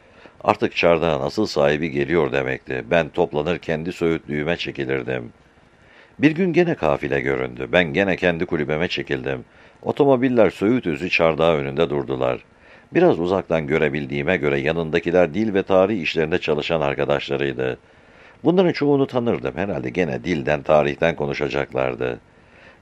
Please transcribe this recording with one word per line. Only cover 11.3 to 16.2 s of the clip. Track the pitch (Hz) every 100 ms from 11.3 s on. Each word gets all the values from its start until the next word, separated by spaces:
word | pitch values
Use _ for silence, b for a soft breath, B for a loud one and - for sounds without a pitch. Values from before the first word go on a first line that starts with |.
| 76 82 78
önünde | 69 69 82
durdular. | 71 62 65 64 62 - b b b b
Biraz | - 175 101
uzaktan | 87 95 - 82 73
görebildiğime | 78 76 71 69 71 71 90
göre | 71 69
yanındakiler | 69 82 82 - - 87 85
dil | 80 110
ve | 98
tarih | 92 95 95 110
işlerinde | 78 82